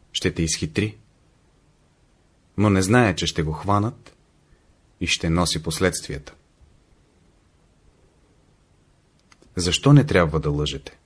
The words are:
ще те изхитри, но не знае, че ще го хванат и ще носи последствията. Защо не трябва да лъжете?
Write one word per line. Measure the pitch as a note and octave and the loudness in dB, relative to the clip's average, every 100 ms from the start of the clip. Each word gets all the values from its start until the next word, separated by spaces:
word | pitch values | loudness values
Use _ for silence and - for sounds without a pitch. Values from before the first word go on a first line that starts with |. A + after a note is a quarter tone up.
| _ | _
ще | - F#2 | -6 -4
те | - | -2
изхитри, | D#3+ - - - G#2+ - _ _ _ _ _ _ _ _ _ _ _ _ _ _ _ - | -2 -4 -4 -2 -4 -6 _ _ _ _ _ _ _ _ _ _ _ _ _ _ _ 0
но | G#2 | 2
не | F#2+ | 2
знае, | F#2 B2 A2 E2+ | 4 4 4 0
че | E2 | -4
ще | - | -4
го | D#2 | -4
хванат | D#2 G2 G2+ G#2+ - - _ _ _ _ _ _ _ _ _ | -4 0 0 0 -6 -18 _ _ _ _ _ _ _ _ _
и | F2+ | -6
ще | - E2+ | -2 0
носи | E2 E2+ D#2+ | 0 0 -4
последствията. | D#2+ - F#2 D#2+ - C#2+ - - _ _ - _ _ _ _ _ _ _ _ _ _ _ _ _ _ _ _ _ _ _ _ _ _ _ _ _ _ - _ - | -6 -2 -2 -2 -8 -12 -14 -20 _ _ -20 _ _ _ _ _ _ _ _ _ _ _ _ _ _ _ _ _ _ _ _ _ _ _ _ _ _ -20 _ -6
Защо | F2 - C3+ | -2 0 6
не | D3 | 6
трябва | D3 F#2+ E2 D#2+ | 6 2 2 0
да | D2+ | -2
лъжете? | D2 C#2+ - - - | -4 -4 -8 -14 -20